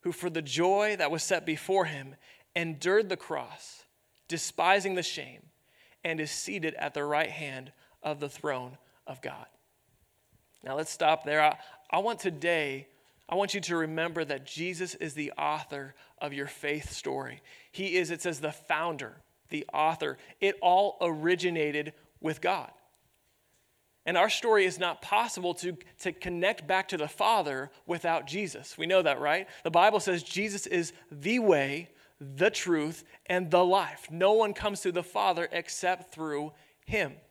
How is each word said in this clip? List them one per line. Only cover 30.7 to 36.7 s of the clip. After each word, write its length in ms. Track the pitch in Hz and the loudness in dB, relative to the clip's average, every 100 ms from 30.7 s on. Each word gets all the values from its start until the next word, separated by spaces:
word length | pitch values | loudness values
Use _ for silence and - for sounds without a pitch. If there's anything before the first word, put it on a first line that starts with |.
| 175 165 - - | -2 -2 -8 -18
the 300 | 147 156 247 | -6 0 2
way, 480 | 220 156 139 143 170 _ _ _ | 6 6 4 -2 -8 _ _ _
the 300 | 139 135 196 | -14 2 2
truth, 520 | 220 185 165 151 165 - - - | 2 0 0 0 -6 -16 -20 -2
and 240 | 180 175 | 0 4
the 140 | 175 | 6
life. 420 | 180 190 170 - - | 6 4 2 -8 -14
No 240 | 160 190 | 2 4
one 200 | 220 214 | 6 4
comes 260 | 202 214 202 | 2 -4 -2
to 100 | 196 | -2
the 100 | 175 | -2
Father 460 | 170 208 202 170 170 | -4 0 2 2 -2
except 640 | 170 165 - 180 180 170 | -4 -6 -2 -2 -2 -6
through 380 | - 160 147 151 - _ | -8 -4 -4 -6 -12 _